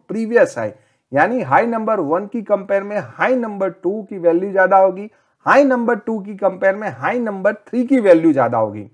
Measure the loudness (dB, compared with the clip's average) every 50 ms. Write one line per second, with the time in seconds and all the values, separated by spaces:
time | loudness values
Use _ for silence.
0 | _ -10 -6 -6 -4 0 4 4 4 2 0 -6 -6 -6 -8 _ _ _ _ _
1 | _ -4 0 0 2 2 0 -4 -2 2 2 2 2 2 -2 -4 -2 -2 -2 -2
2 | 0 -2 -2 -4 -4 -6 -8 -10 -2 -2 -2 -2 -2 -2 -4 -4 -4 -4 -8 -8
3 | -8 -8 -6 -4 0 0 0 0 -2 -6 -4 -4 -4 -6 -6 _ -6 -4 -4 -4
4 | -8 -12 -10 0 0 2 2 2 0 0 0 2 2 4 6 4 4 4 0 -4
5 | -12 -14 _ _ _ _ _ _ 0 2 4 4 4 4 2 0 0 -2 -2 -4
6 | -4 -6 -6 -6 -8 -10 -10 -2 -2 -2 -2 0 0 0 0 0 -6 -8 -8 -4
7 | -4 -4 -2 -2 -4 -6 -6 -2 -2 -2 -4 -4 _ -6 -4 -4 0 2 2 2
8 | 6 6 6 6 6 2 2 2 0 0 0 0 -2 -2 -4 -10 -14 -16